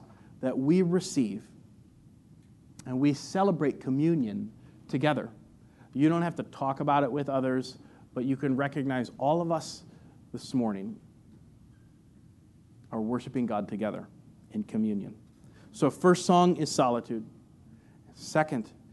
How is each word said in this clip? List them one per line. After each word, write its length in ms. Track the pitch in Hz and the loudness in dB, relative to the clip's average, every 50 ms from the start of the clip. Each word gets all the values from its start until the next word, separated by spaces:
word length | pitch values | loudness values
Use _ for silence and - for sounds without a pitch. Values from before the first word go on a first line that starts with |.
| - - - - - - - - | -20 -20 -20 -20 -20 -20 -10 -6
that 180 | - 131 - 131 | -4 -2 -2 0
we 240 | 131 143 170 185 | 4 4 6 6
receive. 600 | 185 170 175 185 175 - - 143 120 104 98 107 - - - - - - - - - - - - - - - - - - - - - - - - - - - - - | 4 4 2 0 0 0 0 0 0 0 -2 -8 -12 -16 -20 -20 -20 -20 -20 -20 -20 -20 -20 -20 -20 -20 -20 -20 -20 -20 -20 -20 -20 -20 -20 -20 -20 -20 -20 -16 -10
And 140 | 127 127 127 | -6 -2 2
we 160 | 143 147 139 | 2 2 2
celebrate 680 | 139 - - - 190 196 196 175 139 156 135 - - | 0 -4 -4 0 2 2 2 2 2 0 0 -2 -2
communion 680 | - - 131 139 151 165 170 160 120 107 101 101 104 104 - - - - - - - - | -2 -2 0 2 2 2 2 2 0 -2 -4 -6 -8 -8 -12 -18 -20 -20 -20 -20 -10 -6
together. 420 | - 131 147 151 147 113 - - - - - - - - - - - - - - | -2 0 2 2 0 0 -4 -8 -12 -18 -20 -20 -20 -20 -20 -20 -20 -20 -18 -8
You 160 | - 127 143 156 | -2 2 2 4
don't 140 | 165 170 | 4 2
have 140 | 170 170 170 | 0 -2 -4
to 60 | - | -6
talk 380 | 110 - - - 139 135 135 147 | -10 -10 -6 -4 -4 -2 -2 -2
about 240 | 151 143 143 143 143 | 0 2 2 2 2
it 80 | 123 | 2
with 160 | 120 147 139 139 | 0 -2 -2 -2
others, 500 | 135 135 131 131 131 131 127 - - - - - - - - - | 0 0 0 0 0 -2 -4 -6 -10 -18 -20 -20 -20 -20 -18 -10
but 120 | - 131 123 | -6 -4 -2
you 120 | 135 135 | -2 -2
can 200 | 135 147 139 131 | 0 0 0 0
recognize 540 | 127 139 139 139 156 131 139 131 127 117 - - - | 0 -2 -2 -2 -4 -2 -2 -2 -2 -4 -4 -6 -2
all 220 | 127 139 156 170 | 0 2 2 2
of 120 | 175 165 | 0 0
us 320 | 165 156 160 - - - - - - - - - - - - - | -2 -2 -4 -8 -14 -16 -18 -20 -20 -20 -20 -20 -20 -20 -18 -14
this 200 | - 117 - - | -14 -14 -8 -2
morning 440 | - 127 117 110 101 98 98 113 - - - - - - - - - - - - - - - - - - - - - - - - - - - - - - - - - - - - - - - - | 0 0 0 0 -2 -4 -6 -10 -12 -14 -18 -20 -20 -20 -20 -20 -20 -20 -20 -20 -20 -20 -20 -20 -20 -20 -20 -20 -20 -20 -20 -20 -20 -20 -20 -20 -20 -20 -20 -20 -20 -20 -20 -20 -20 -20 -14 -10
are 80 | - 113 | -6 -4
worshiping 460 | 107 110 123 120 - 135 127 131 120 | -2 -2 -2 -4 -4 -4 -4 -2 -2
God 220 | 107 110 104 101 - | -2 -2 -2 -4 -4
together 400 | 113 98 107 104 92 92 - - - - - - - - - - | -4 -4 -4 -4 -4 -6 -10 -14 -20 -20 -20 -20 -20 -20 -16 -10
in 140 | - 107 104 | -8 -8 -6
communion. 500 | - - 110 110 110 104 98 95 - - - - - - - - - - - - - | -4 -2 0 0 0 -2 -4 -6 -8 -14 -18 -20 -20 -20 -20 -20 -20 -20 -20 -20 -12
So 180 | - - 156 135 | -2 2 2 2
first 360 | - - - 185 180 175 - | 2 4 4 4 4 4 4
song 300 | - 180 175 180 180 165 | 4 6 6 6 6 4
is 140 | 135 156 143 | 2 0 -2
solitude. 540 | - - 139 123 120 117 113 - 120 110 110 - - - - - - - - - - - - - - - - - - | 2 2 2 2 2 0 -2 -4 -8 -8 -8 -12 -16 -20 -20 -20 -20 -20 -20 -20 -20 -20 -20 -20 -20 -20 -20 -20 -20
Second 560 | - - - - 160 156 - - 120 107 - - - - - | -18 -8 -2 0 0 0 0 -2 -6 -6 -8 -14 -20 -20 -20